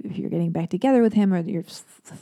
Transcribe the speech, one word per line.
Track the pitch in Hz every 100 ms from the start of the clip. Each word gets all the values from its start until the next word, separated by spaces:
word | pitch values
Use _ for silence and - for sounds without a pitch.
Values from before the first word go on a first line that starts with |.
| -
if | 196
you're | -
getting | 170 165
back | 165 165
together | 185 262 254
with | 220
him | 208 196
or | 180
you're | 165 165
s-, | - - - - - -